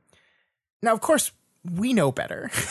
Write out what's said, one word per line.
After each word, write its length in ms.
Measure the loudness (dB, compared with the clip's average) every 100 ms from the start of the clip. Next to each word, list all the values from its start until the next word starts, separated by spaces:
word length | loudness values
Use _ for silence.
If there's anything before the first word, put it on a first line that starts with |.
| _ _ _ _ _ _ _ _
Now, 120 | 0
of 80 | 0
course, 300 | 4 2 2 -8 _ _
we 300 | -10 -4 0
know 180 | 2 2
better. 380 | 0 -4 -8 -6 -6
<laughs> 60 | -4